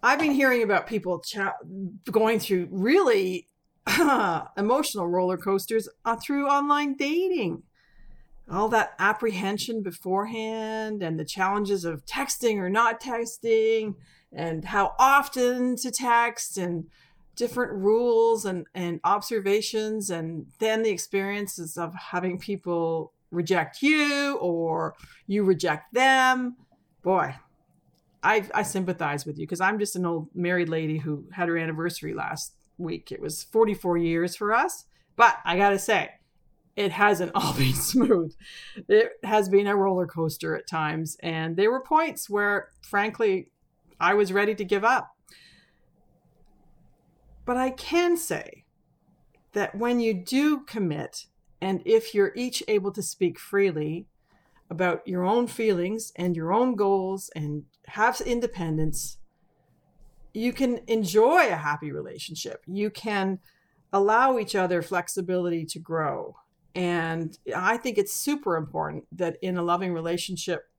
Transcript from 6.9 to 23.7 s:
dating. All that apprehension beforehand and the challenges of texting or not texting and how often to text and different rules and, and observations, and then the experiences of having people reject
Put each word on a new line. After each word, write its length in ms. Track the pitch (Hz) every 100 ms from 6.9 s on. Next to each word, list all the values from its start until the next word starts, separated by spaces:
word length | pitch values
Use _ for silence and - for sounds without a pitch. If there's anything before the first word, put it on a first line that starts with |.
| 269
dating. 680 | 277 320 370 359 190 170 - _ _ - - - - - -
All 180 | 180 220
that 240 | 226 - -
apprehension 840 | 196 214 233 185 196 208 - 226
beforehand 1200 | 190 165 185 190 214 226 220 220 220 220 220 214
and 160 | 170 160
the 40 |
challenges 600 | 151 - 190 202 202 196
of 200 | 170 156
texting 540 | - - 269 - 240 208
or 100 | 185
not 320 | 202 226 226
texting 920 | 262 240 233 - 233 220 220 226 214 196 - _ _
and 320 | - 165 160 180
how 280 | 202 196 -
often 760 | 262 277 269 262 247 247 247 247
to 140 | 254
text 680 | 226 254 233 233 226 - -
and 260 | 180 175 156 _ _ _ _ -
different 360 | 233 240 247
rules 720 | 208 196 220 240 226 226 226
and, 220 | 208 185 160
and 260 | 190 175 165
observations, 1080 | - 202 202 226 196 208 214 220 214 220 196
and 360 | 170 160 165 - _
then 240 | 220 220
the 80 | 226
experiences 880 | 180 - 196 196 202 202 - 160 160
of 160 | 175
having 440 | 180 - 180 180 180
people 720 | - 196 - 170 165 165 156 _ _
reject 520 | 170 170 185 156